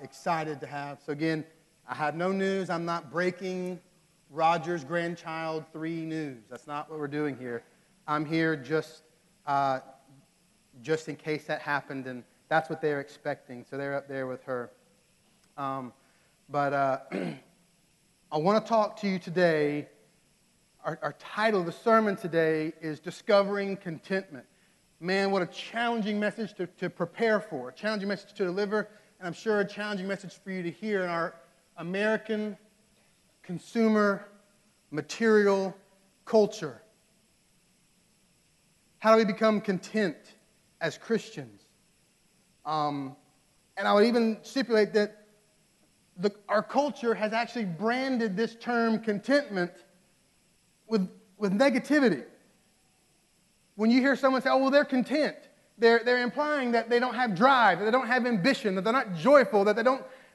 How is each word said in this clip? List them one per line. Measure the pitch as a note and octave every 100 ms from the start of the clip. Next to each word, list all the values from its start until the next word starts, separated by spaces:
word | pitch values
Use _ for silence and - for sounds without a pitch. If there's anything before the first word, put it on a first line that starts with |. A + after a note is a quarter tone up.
excited | C3+ - F#3 E3 D#3 C#3+
to | C#3
have. | C#3+ C#3+ C#3
So | -
again, | C#3+ D#3+ F#3+ - _ _ _ -
I |
have | B2+ D3+ D#3
no | F3+
news. | G3 F#3+ G3 F3+
I'm | E3+ E3+
not | E3+ D#3
breaking | D#3+ F3+ F3+ F#3+ F#3 F3+ F3 - _ _ _ _
Roger's | C#3+ E3 E3+ D#3 F3
grandchild | C3+ E3+ E3+ E3+ E3 D#3+ D#3+ D#3+ D3+
three | D#3 D#3+ E3 D#3+
news. | D#3+ D3+ A#2+ G#2
That's | - -
not | D3 D3+
what | D#3
we're | C#3+
doing | D3 D3+ B2
here. | B2+ A#2 - _ _ _ -
I'm | D3+
here | D3+ D#3+ D#3+ D#3
just, | B2 D#3 D3+ - _ _ _ _ D3
uh, | C#3 C#3 C3 - - _ - _ _ _ _ _ C3
just | A#2 D#3 D#3
in | C#3
case | D#3+ D3+
that | - D3+
happened, | D3 C#3+ - C#3 C3
and | B2 - _ -
that's | D#3+ D#3+
what | D#3
they're | D3+ C#3+
expecting. | C#3 - D3 C3+ - B2
So | A#2+ C#3
they're | C#3
up | C#3 C#3
there | C3+ C3
with | B2+
her. | - B2+ A#2 _ _ _ _ _ _ _ _ -
Um, | C#3 C3+ B2 - _ _ _ _ -
but, | C#3+ C#3
uh, | C#3 C3+ C3 -
<clears throat> | F#3+ F3+ C#3 - _ _ _ _ _ _ _ -
I | D3+
wanna | E3+ G#3+
talk | A3 A3+ G#3 -
to | G3+
you | F#3+
today. | F3+ E3+ F3 D#3 D3 D3 C#3+ _ _ _ _ _ _ _ _ _
Our, | D#3 E3
our | D3+ -
title | - - A3+ G3+
of | E3+
the |
sermon | D#3+ A#3 A3+ G#3+ F#3+
today | F3 E3 D#3+ D#3+ D#3 -
is | D#3+ D3
Discovering | F3+ - - G3+ G3+ G3+ G3 F#3+
Contentment. | F3 E3 - F#3+ F#3+ C3+ - _ _ _ _ -
Man, | E3+ G3 G3
what | G3
a | G3
challenging | - - A3+ A#3 A#3 G#3 G#3
message | G#3 - G#3
to, | - F3 -
to | F#3
prepare | - E3+ - A3+ G#3+
for, | - C#3+ B2
a |
challenging | - G#3 G#3+ G3
message | F#3 -
to | -
deliver, | F#3 F#3 G#3 G#3+ G#3 - _ _
and | F3+
I'm |
sure | E3+ A3+ G#3
a |
challenging | G3+ G#3 G#3 G#3 F#3+
message | F#3+ F3+ -
for | G3
you | F#3+
to | F3
hear | - G#3+ G3+
in | F3+
our | E3+ E3 - - _ _ -
American | E3 G3 G#3+ G#3+ - G#3+ G#3+ G3 _ _ _ _ _ _ _ _
consumer | - E3+ - A#3 A3 G#3+ G#3 G3 - - _ _ _ _ _
material | D3+ D3 - A3+ G#3+ G3+ G3 F#3+ - _ _ _ _
culture. | - A3 G3+ - D#3 A2 - _ _ _ _ _ _ _ _ _ _ _ _ _ _ _ _ _ _ _ _ _
How | G#3+
do | A3
we | A3
become | F#3 A3 G#3+
content | G#3 F3+ - A3 G3 - - - _ _ _ -
as | E3 -
Christians? | - A3 - - B2 G2+ _ _ _ _ _ _ _ _ _ _
Um, | D3 D#3 D3 C#3+ C3+ C3+ _ _ _ _ _ -
and | G3+
I |
would | G3+ A3+
even | A#3+ A3+ G#3
stipulate | - C4+ A#3+ A3 G3+
that | G#3 G#3 - _ _ _ _ _ _ _ _ _ -
the, | G3+ - -
our | G#3
culture | G#3 B3+ D4 - A#3+
has | A3 G#3+
actually | A3 A3+ B3 G3+
branded | D#3+ A3 B3 C4+ B3+ A3+ F#3
this | A3+
term | - - A#3+ A3+ A3
contentment | A3 G3+ A3+ C#4+ B3+ G3 F3 - - _ _ _ _ _ _ _ _ _ -
with, | A3 F#3 - _ -
with | G3+
negativity. | G3+ C#4 B3 - D4 B3+ C#3+ - - _ _ _ _ _ _ _ _ _ _ _ _ _ -
When | A3
you | B3+
hear | C4+
someone | C4 C4+ C4
say, | C4
"Oh, | C4
well, | C4+
they're | C#4+
content," | C#4+ C4 G3+ D4 B3 - - _ _ -
they're, | A3+ A#3
they're | A3+ B3
implying | B3 C4 D4+ D4 B3
that | A#3 A3
they | A#3+
don't | B3+ A#3
have | B3
drive, | E3+ B3+ C4 G#3+ E3+
that | G#3
they |
don't | B3+ A#3
have | B3
ambition, | B3 A3+ G#3 - G#3 F#3+
that |
they're | G3
not | B3+ A3+ E3+
joyful, | F3+ C#4+ A#3+ G#3
that | G3+
they | G#3
don't, | A#3+ C4 - - -